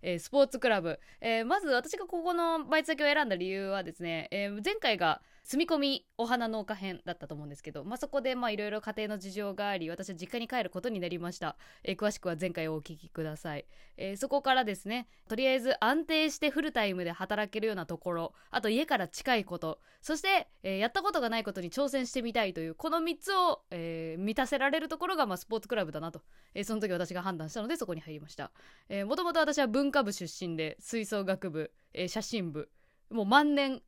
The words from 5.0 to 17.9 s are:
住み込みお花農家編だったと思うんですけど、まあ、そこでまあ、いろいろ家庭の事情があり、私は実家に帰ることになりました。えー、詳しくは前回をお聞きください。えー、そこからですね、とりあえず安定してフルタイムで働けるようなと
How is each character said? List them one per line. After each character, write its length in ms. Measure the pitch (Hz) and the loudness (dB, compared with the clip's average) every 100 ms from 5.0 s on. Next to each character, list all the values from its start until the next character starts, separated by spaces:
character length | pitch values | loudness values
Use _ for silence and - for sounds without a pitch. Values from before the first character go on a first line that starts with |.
| 175 - - - | 4 2 -2 -20
住 220 | - 262 330 | -4 0 4
み 40 | |
込 80 | 311 | 4
み 280 | 285 269 _ - | 2 0 _ -6
お 80 | 233 | -2
花 240 | 247 226 | 0 0
農 160 | 220 196 | -2 -4
家 100 | 208 | -6
編 260 | 196 180 - | -6 -8 -8
だ 80 | |
っ 40 | 170 | -8
た 80 | 143 | -8
と 80 | |
思 120 | 147 147 | -10 -10
う 20 | |
ん 20 | |
で 60 | 143 | -12
す 80 | |
け 80 | - | -12
ど、 140 | 147 143 | -10 -8
ま 80 | |
あ、 40 | 254 | -6
そ 120 | 285 | -2
こ 100 | 277 | 0
で 160 | 254 254 | 0 0
ま 140 | 247 | 0
あ、 20 | |
い 60 | 208 | 0
ろ 100 | 208 | -2
い 40 | |
ろ 100 | 214 | -2
家 120 | 214 214 | -4 -4
庭 120 | 214 | -4
の 100 | 208 | -4
事 140 | 190 | -6
情 240 | 190 202 190 | -6 -4 -2
が 140 | 202 | -2
あ 80 | 196 | -2
り、 120 | 160 | -4
私 200 | 170 196 | -6 -8
は 60 | 175 | -8
実 180 | 185 | -6
家 60 | 240 | -6
に 80 | 226 | -2
帰 180 | 254 185 | -2 -2
る 40 | |
こ 120 | 185 | -2
と 80 | 233 | -4
に 100 | 214 | -2
な 80 | 175 | -2
り 100 | 175 | -4
ま 140 | 170 | -6
し 80 | 175 | -4
た。 180 | 160 - - - | -6 -6 -16 -10
え 100 | - | -6
ー、 20 | 190 | 0
詳 160 | 208 | 0
し 80 | 208 | 0
く 80 | 185 | -4
は 80 | 165 | -2
前 120 | 180 | -2
回 160 | 170 160 | -2 -2
を 80 | 156 | -4
お 60 | |
聞 140 | 147 156 | -6 -16
き 140 | 165 | -12
く 140 | - | -6
だ 140 | 156 151 | -6 -6
さ 200 | 170 147 | -6 -8
い。 80 | - - - - | -8 -18 -20 -8
え 180 | 190 | -8
ー、 40 | 196 | -4
そ 120 | 269 | 0
こ 140 | 285 | 2
か 100 | 277 | 4
ら 120 | 262 226 | 4 4
で 100 | 190 | -2
す 120 | - | -4
ね、 200 | 233 233 - - | -6 -6 -16 -6
と 80 | 220 | 2
り 120 | 262 | 4
あ 60 | |
え 60 | 262 | 4
ず 240 | 240 - | 4 4
安 220 | 220 294 320 | 4 4 4
定 240 | 320 311 | 4 4
し 100 | - | 2
て 120 | 302 | 0
フ 100 | 285 | 2
ル 100 | 311 | 0
タ 140 | 247 208 | 2 2
イ 80 | |
ム 120 | 185 175 | 0 -2
で 60 | |
働 380 | 170 190 208 208 | -4 -2 0 0
け 120 | 220 | 0
る 60 | 220 | -2
よ 60 | |
う 20 | 202 | -2
な 120 | |
と 100 | 160 | -4